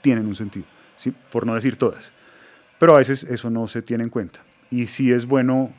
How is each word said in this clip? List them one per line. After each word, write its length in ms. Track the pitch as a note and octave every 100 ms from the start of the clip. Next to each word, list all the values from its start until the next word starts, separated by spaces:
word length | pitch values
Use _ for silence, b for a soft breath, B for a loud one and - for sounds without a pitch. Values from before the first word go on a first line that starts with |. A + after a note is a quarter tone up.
tienen 260 | C#3+ A#2 G#2+
un 80 | G2
sentido, 300 | G#2+ G2 E2 b b -
¿sí? 160 | C3 - _
Por 140 | A#2 A2+
no 100 | A2+
decir 220 | B2+ A2
todas. 340 | A#2 - - b b b b b b _
Pero 160 | E3 D3
a 20 |
veces 260 | B2+ C3+
eso 260 | - B2 A#2
no 180 | A2+ A2+
se 140 | A#2
tiene 220 | - A#2
en 60 | A#2
cuenta. 320 | A#2 F2+ - _ _ _
Y 180 | B2 A#2
sí 240 | - C3
es 140 | B2 A#2+
bueno 460 | C3+ B2+ C3 C3+